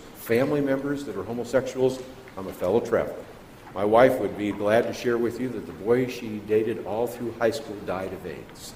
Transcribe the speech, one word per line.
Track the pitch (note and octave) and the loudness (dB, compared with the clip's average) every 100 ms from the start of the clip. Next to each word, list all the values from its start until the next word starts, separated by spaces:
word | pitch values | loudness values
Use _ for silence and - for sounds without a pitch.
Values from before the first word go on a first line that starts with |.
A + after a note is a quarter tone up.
| - - | -16 -14
family | - A#2 C#3 D3 | 0 2 2 2
members | C3+ C3+ C#3+ C#3+ | 2 0 -2 -4
that | A#2 G2 | -4 -6
are | |
homosexuals, | G2+ A#2+ A#2+ C3 A#2+ B2+ B2+ B2+ - - - - | -6 -6 0 0 0 2 2 2 -6 -16 -14 -10
I'm | F#2+ | -10
a | |
fellow | F2 F2+ A2 | -2 2 2
traveler. | A#2 G#2 D2+ - - - - - - | 4 2 0 -4 -12 -18 -20 -20 -12
My | F2+ | -2
wife | G#2 A2 C3 - | 4 8 8 6
would | G2+ F2 | -2 -2
be | G#2 | -4
glad | G2+ G#2 A2+ A#2 | -2 4 4 4
to | |
share | - B2+ A#2 | -2 -2 0
with | A#2 G2 | 0 -2
you | B2+ | -6
that | A2 F#2 | -6 -10
the | |
boy | E2 G2 B2 B2 | -6 2 2 2
she | - A2+ G#2+ G2 | -4 -8 -8 0
dated | A2 A2+ A2 F#2 | 2 2 -2 -4
all | G#2+ A#2+ | -2 -2
through | - A#2+ - | -4 -6 0
high | A#2+ | 2
school | - - G2+ F#2 | 2 -4 -8 -6
died | F2+ F#2+ | -4 -6
of | F#2 | -8
aids. | F#2 C2+ - - - | -10 -12 -14 -16 -18